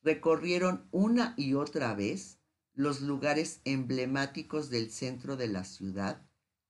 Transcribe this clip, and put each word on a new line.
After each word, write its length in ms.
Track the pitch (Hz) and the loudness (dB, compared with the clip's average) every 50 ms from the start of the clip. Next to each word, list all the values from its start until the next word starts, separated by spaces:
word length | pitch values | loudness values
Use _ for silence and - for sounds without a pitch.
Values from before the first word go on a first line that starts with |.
Recorrieron 840 | - 156 156 151 - 165 160 151 156 175 175 180 185 185 185 - - - | 4 2 2 4 4 4 4 4 2 0 2 4 4 2 0 0 -6 -2
una 420 | - 180 202 220 233 240 233 240 - | 2 2 4 6 6 4 4 2 -2
y 180 | - 143 131 135 | -2 0 2 2
otra 400 | 139 147 151 - 160 135 117 107 | 2 0 0 -2 -2 0 0 0
vez 440 | 101 98 110 156 190 - - - _ _ _ _ _ _ _ _ | 0 0 0 -2 -4 -8 -12 -20 _ _ _ _ _ _ _ _
los 280 | 135 139 147 139 131 | 0 0 2 2 0
lugares 600 | 139 143 143 135 139 147 143 151 165 - - - _ | -2 -2 -2 0 2 2 2 2 0 -2 -6 -6 _
emblemáticos 1040 | 135 139 131 127 120 131 127 127 131 135 139 139 135 - 160 147 - - 151 147 131 | -2 -2 0 0 -2 -2 -2 0 0 0 0 0 -2 -4 -10 -10 -4 -4 -4 -4 -2
del 220 | 123 117 113 107 | -2 -2 -2 -2
centro 460 | - - 131 127 127 123 127 135 139 | -6 -6 -6 -6 -6 -6 -6 -6 -4
de 100 | 131 123 | -2 -2
la 160 | 113 101 92 92 | -2 -2 -4 -4
ciudad, 640 | - - - 95 95 92 98 98 101 - - - _ _ _ _ _ _ _ _ | -8 -10 -8 -8 -6 -4 -2 -4 -4 -4 -6 -14 _ _ _ _ _ _ _ _